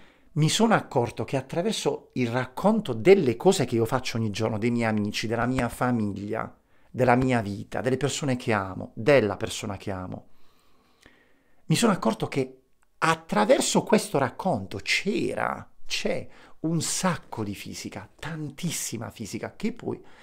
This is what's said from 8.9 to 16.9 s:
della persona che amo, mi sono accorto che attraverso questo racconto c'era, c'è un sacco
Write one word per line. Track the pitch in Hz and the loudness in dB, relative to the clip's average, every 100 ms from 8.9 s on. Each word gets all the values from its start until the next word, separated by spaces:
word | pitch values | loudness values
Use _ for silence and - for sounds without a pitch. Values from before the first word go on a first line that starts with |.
della | - 110 139 104 92 | -4 4 6 6 0
persona | 110 - 104 95 | -6 -6 -8 -8
che | - | -6
amo, | 95 92 110 - - - _ _ - _ _ - _ _ _ _ - - | -8 -8 -12 -14 -20 -20 _ _ -20 _ _ -20 _ _ _ _ -10 0
mi | |
sono | 160 226 | 2 4
accorto | 180 220 208 143 | 4 0 -2 -2
che | 139 127 - _ _ _ - | -2 -4 -6 _ _ _ -2
attraverso | 160 165 - 208 214 311 - 185 | 0 0 0 2 6 4 4 2
questo | - 208 - 139 | 4 2 4 0
racconto | 131 - 185 123 95 101 | 0 -2 -2 -2 -2 -6
c'era, | - - 196 - 110 110 - - - - - | -2 -2 0 -2 -2 -2 -4 -4 -10 -10 -6
c'è | - 208 127 - - - - | -4 -2 -4 -6 -16 -20 -6
un | 160 165 | -2 0
sacco | - | -2